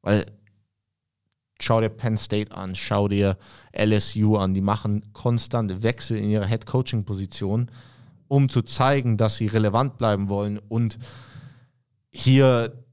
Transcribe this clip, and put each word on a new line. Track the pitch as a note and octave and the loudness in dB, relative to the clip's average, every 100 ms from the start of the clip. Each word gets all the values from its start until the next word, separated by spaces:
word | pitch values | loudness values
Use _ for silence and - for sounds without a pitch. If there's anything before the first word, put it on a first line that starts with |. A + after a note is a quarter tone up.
Weil | - G#2 - - _ _ _ _ _ _ _ _ _ _ _ _ | 2 0 0 -12 _ _ _ _ _ _ _ _ _ _ _ _
schau | - A2+ | 0 2
dir | A2+ | 0
Penn | A2 A#2 A2 | -2 -4 -4
State | - G#2 G#2+ F#2 | -2 -4 -4 -10
an, | F#2+ | -10
schau | F#2 - G2+ G2+ | -10 -2 0 2
dir | G2+ G2 F#2 - - - | 2 2 0 -8 -20 -14
L | - G#2+ | -2 2
S | G#2 - A2 | 2 0 0
U | G#2+ G#2+ | 2 2
an, | F#2+ | 2
die | F#2+ | 0
machen | G2 G#2 G#2+ G#2 - | 0 0 -2 -4 -6
konstant | - B2 A#2+ - A#2+ G#2+ F#2 | -6 -2 -2 -2 -4 -4 -2
Wechsel | A2+ A#2+ - A2+ | -4 -4 -6 -4
in | G2+ | 0
ihrer | G#2+ G2 | 0 0
Head-Coaching-Position, | A2+ - C3 B2+ A#2 G#2 G2 G2 - G2 G#2+ B2 - - _ - _ _ | -4 -2 -2 -2 -4 -4 -6 -8 -6 -4 -2 -4 -8 -20 _ -20 _ _
um | C#3 C3+ | 2 2
zu | B2 | 0
zeigen, | A2 - C3+ C#3 B2 G#2+ | -2 0 2 2 0 2
dass | A2 - | 0 0
sie | G#2+ | -2
relevant | A2 G#2+ G#2+ C3+ - | 2 2 2 -2 0
bleiben | A2+ G#2 G2 | 0 0 0
wollen | G2+ G#2 G#2 | -2 -4 -6
und | G#2 A2+ A#2 - - - - - - - _ _ _ _ _ | -6 -2 -2 -4 -18 -20 -20 -20 -20 -20 _ _ _ _ _
hier | - - C3 C3+ A#2+ A2+ - - | -2 4 6 6 4 0 -6 -20